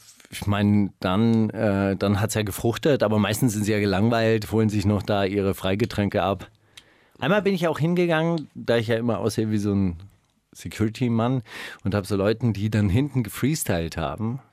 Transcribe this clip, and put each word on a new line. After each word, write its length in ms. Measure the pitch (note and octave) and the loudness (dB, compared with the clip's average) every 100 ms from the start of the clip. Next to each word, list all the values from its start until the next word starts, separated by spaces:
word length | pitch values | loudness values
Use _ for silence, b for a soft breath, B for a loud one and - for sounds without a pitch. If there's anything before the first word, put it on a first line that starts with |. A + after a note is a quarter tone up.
| - - - | -20 -20 -18
ich 160 | - G2 | -8 -2
mein, 480 | G#2 G#2 G#2 G2 - | 2 4 4 2 -2
dann, 520 | F#2+ F#2+ A#2 A2+ G#2+ | 0 2 2 2 0
äh, 440 | G#2+ A2+ G2 G2 | 0 0 0 0
dann 280 | F#2+ G2+ G2+ | 0 0 0
hat's 100 | G#2+ | 0
ja 80 | A2 | -2
gefruchtet, 600 | G#2 - A#2 A2+ E3 C3 | -4 -2 -2 0 0 2
aber 160 | G#2 G#2+ | 2 2
meistens 340 | G2+ G#2+ B2+ | 2 2 0
sind 120 | G#2 | 0
sie 80 | G#2 | 0
ja 80 | G#2+ | 0
gelangweilt, 720 | G#2 F#2 A2+ A#2 A2+ A2+ G#2+ | 2 2 2 2 2 2 0
holen 200 | A2 A2 | 0 2
sich 160 | G#2 G2 | 2 2
noch 160 | G2+ | 0
da 220 | - G2+ G2 | 0 0 0
ihre 280 | G2+ G2 | 0 0
Freigetränke 680 | F#2 F#2+ G2+ A2+ - G2+ G2+ | 0 -2 0 0 0 0 0
ab. 280 | F2+ G2 - _ B B B B B B | 0 -2 -6 _ B B B B B B
Einmal 240 | C3 G#3 | 0 0
bin 100 | F#3+ | 0
ich 140 | F#3+ E3+ | 0 -2
auch 100 | D3+ | 0
hingegangen, 680 | D#3+ F3+ F3 D#3 E3 E3+ C3+ | 0 2 2 2 0 -2 -6
da 240 | - A#2 A#2+ | -10 0 0
ich 100 | A2+ | 2
ja 80 | A2+ | 0
immer 220 | A#2+ G2+ | 0 0
aussehe 320 | G#2+ A2 A2 | -2 -2 0
wie 80 | G#2+ | 0
so 160 | G2+ | 0
ein 240 | G2+ F#2+ E2 G2 _ _ _ _ | 2 0 -2 -12 _ _ _ _
Security-Mann 920 | - F2+ - A2 G#2+ B2 A#2 A#2 C3 B B B B | -16 -14 -4 -4 -2 -2 0 0 -2 B B B B
und 100 | G2+ | -4
hab 120 | G2+ F#2 | -4 -2
so 100 | G2+ | 0
Leuten, 360 | G2 A2+ A#2+ | 0 0 -2
die 180 | G#2+ G#2+ | -2 0
dann 180 | G#2+ G#2 | 2 2
hinten 340 | G2+ D3 C3 | 2 0 -2
gefreestylt 760 | G#2+ - B2 D#3 - F2 E2 - | -4 -2 -2 0 0 0 -2 -4
haben 440 | D#2 E2+ A2 C3 - | -6 -4 -6 -6 -12